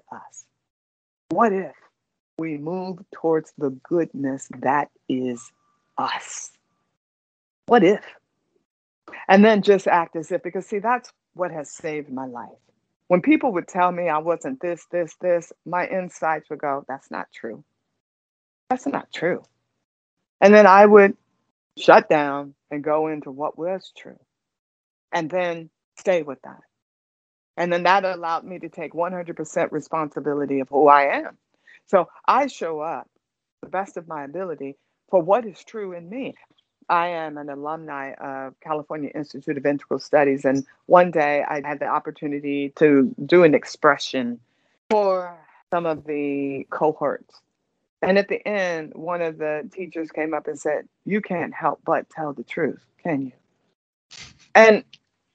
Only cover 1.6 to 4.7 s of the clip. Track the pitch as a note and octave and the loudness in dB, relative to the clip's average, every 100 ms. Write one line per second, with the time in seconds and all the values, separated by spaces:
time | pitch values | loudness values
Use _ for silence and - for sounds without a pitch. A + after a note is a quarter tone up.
1.6 | E3 - _ _ _ _ _ - E3 D3 | -6 -14 _ _ _ _ _ -10 -8 -8
2.6 | D3+ F#3 F#3 F3+ - - D#3+ D#3+ D#3 - | -8 -8 -8 -12 -16 -6 -2 -2 -4 -6
3.6 | C#3+ C3 - F3 D#3+ C3+ C#3 C3+ - B2+ | -6 -6 -4 -2 -2 -4 -6 -6 -12 -6
4.6 | B2+ | -2